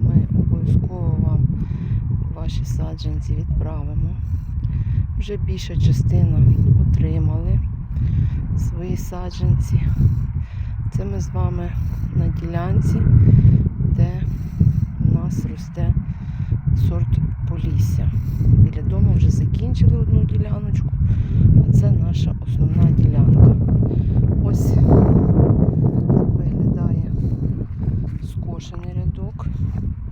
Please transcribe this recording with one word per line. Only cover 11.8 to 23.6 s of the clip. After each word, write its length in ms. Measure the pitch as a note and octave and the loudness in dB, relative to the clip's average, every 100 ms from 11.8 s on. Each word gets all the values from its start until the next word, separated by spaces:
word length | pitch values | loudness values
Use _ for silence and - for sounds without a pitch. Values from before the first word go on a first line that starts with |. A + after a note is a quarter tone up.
| - - - - | -6 -4 -4 -2
на 120 | E3+ | -2
ділянці, 720 | E3 E3+ E3+ F3+ - - - - - - - - - - - - - | -2 -4 -4 -2 0 2 2 4 6 8 8 6 6 2 -2 -2 2
де 260 | - - - - - - - - - - | 0 0 -4 -6 -6 0 2 4 2 0
у 140 | - - | 0 0
нас 280 | - - - | -2 -6 -6
росте 480 | - - - - - - - - - - - - - G3 | -8 -12 -6 -2 -2 -4 -8 -8 -8 -4 -4 -2 0 0
сорт 300 | E3 - - - - - | 2 2 2 0 -4 -6
Полісся. 600 | - - - - - - - - - | -4 -2 0 0 0 -2 -2 -4 -2
Біля 420 | - - - - | 4 6 6 2
дому 320 | - - - | -2 2 2
вже 160 | - - | 4 2
закінчили 680 | - - - B3 - - - | 2 0 -2 -2 2 4 4
одну 260 | - - | 2 2
діляночку, 680 | - - - G#3 - - - - - - - - - - - | 2 -2 -4 -4 -4 -4 -2 -2 0 0 0 4 6 6 6
а 40 | |
це 180 | - - | 4 4
наша 440 | - - - - - - | 2 0 0 -2 -4 -4
основна 440 | - - - - | -2 0 2 2
ділянка. 640 | - - - - - - - | 4 4 4 4 8 8 6